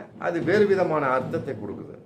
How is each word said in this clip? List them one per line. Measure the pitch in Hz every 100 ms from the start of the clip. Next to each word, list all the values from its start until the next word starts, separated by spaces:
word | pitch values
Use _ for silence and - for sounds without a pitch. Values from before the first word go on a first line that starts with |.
| - -
அது | 170 170
வேறு | 151 202 208
விதமான | 190 170 156 139
அர்த்தத்தை | 131 - 160 -
கொடுக்குது. | 117 104 95 - -